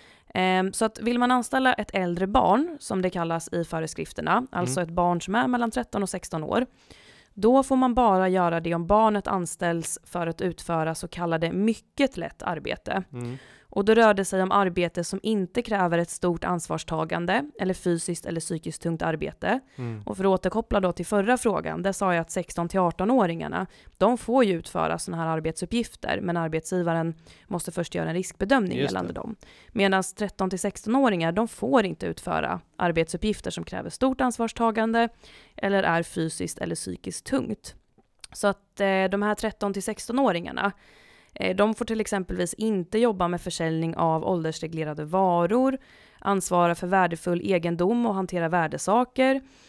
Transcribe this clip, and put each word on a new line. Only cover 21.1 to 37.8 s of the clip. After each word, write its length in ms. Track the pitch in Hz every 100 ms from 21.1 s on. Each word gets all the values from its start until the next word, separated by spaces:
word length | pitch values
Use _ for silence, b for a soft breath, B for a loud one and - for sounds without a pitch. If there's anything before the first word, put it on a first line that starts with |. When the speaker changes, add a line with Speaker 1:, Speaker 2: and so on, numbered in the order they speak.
| 208 196 254
Speaker 1:
frågan, 460 | 233 170 160 160
där 100 | 190
sa 220 | 190 196
jag 60 | 170
att 100 | 165
sexton 380 | 185 170 - 170
till 120 | 190
arton-åringarna, 840 | 180 - 190 262 185 165 151 170 185 b b -
de 200 | 196 247
får 260 | - 254
ju 80 | 220
utföra 460 | 170 - 175 160 165
såna 180 | - 165
här 100 | 160
arbetsuppgifter, 960 | 160 160 - 175 233 220 - - 190
men 140 | 190 170
arbetsgivaren 800 | 160 160 - 185 170 165 165 160 B B -
måste 240 | 175 -
först 220 | 175 165
göra 140 | 175 160
en 60 |
riskbedömning 640 | 170 185 - 196 269 185 -
Speaker 2:
Just 100 | -
det. 20 |
Speaker 1:
gällande 180 | - -
dem. 240 | - - 214 B B B
Medan 340 | 220 196 190 190 -
tretton 320 | 202 - 190
till 80 | 185
sexton-åringar, 720 | 202 - 214 262 262 180 165
de 160 | 180 226
får 360 | - 226 269
inte 220 | 196 160 180
utföra 540 | 165 - 160 - 180 - -
arbetsuppgifter 760 | 175 165 165 170 214 202 185
som 140 | 170
kräver 260 | 165 - 170
stort 300 | - 262 254
ansvarstagande 880 | 254 233 226 - 226 220 226 226 233 B B B B -
eller 260 | 196 196
är 200 | - 165
fysiskt 560 | 165 - 160 - 175 -
eller 160 | 170
psykiskt 520 | 165 - 175 185 - -
tungt. 480 | 269 - - - -